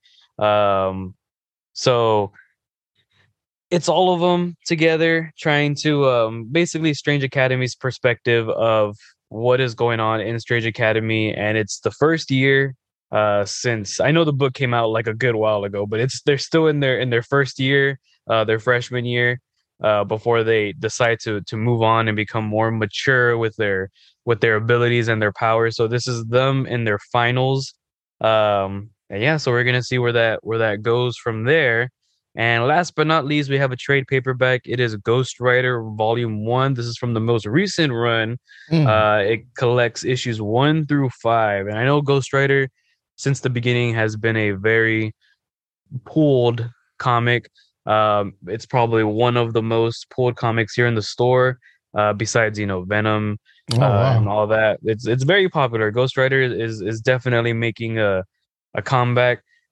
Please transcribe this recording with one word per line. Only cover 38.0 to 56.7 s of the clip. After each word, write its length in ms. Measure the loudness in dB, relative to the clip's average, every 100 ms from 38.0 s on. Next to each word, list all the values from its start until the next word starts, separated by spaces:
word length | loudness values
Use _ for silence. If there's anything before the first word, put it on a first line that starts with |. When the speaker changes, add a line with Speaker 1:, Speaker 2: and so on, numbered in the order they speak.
| 0 0 -2 -6 _ -20 -2
Speaker 2:
Hmm. 180 | 2 4
Speaker 1:
Uh, 320 | 4 4 4
it 300 | 2 -2 -6 -4
collects 480 | 0 2 0 -2
issues 360 | -4 -4 -4 -6
one 440 | -2 2 2 2 0
through 220 | 0 -2 -2
five. 440 | 0 2 2 -2 -4
And 100 | -2
I 60 |
know 180 | 0 2
Ghost 300 | 2 0 0
Rider, 340 | 0 2 0 -2 -6 _ _ _ -8
since 240 | -4 -2
the 100 | -2
beginning, 440 | -2 0 0 0
has 200 | 0 -2 -2
been 200 | -2 0
a 140 | -2
very 600 | -2 0 2 2 0 -4 -8 _ _ _ _ _ _ _ -16
pulled 640 | -6 0 4 4 2 0 -4 -12 _ -6
comic. 520 | -2 0 2 0 -2 _ _ _ 0
Um, 480 | 2 2 2 -2 -8 -10
it's 200 | -10 -4
probably 380 | 0 2 2
one 320 | 0 2 2 2
of 160 | 0
the 80 | -2
most 480 | -2 0 0 -4 -10
pulled 260 | -4 -2 -2
comics 380 | -2 0 -2
here 120 | 0 0
in 80 |
the 80 | 0
store, 560 | -4 -2 2 4 2 -2 _ _ _ 0
uh, 160 | 0
besides, 460 | 0 -2 0 0 -2
you 80 | -4
know, 160 | -4
Venom, 540 | -2 -2 0 0 -2 -6 _ _ -4
Speaker 2:
Oh, 40 | 0
Speaker 1:
uh, 40 |
Speaker 2:
wow. 360 | 2 4 4 2
Speaker 1:
and 100 | 2
all 180 | 0 0
that. 320 | 2 2 0
It's, 240 | -2 -2 -2
it's 180 | 0
very 240 | 2 2 2
popular. 420 | 0 0 0 0
Ghost 260 | 0 0 0
Rider 240 | 0 2
is, 400 | 0 -2 -4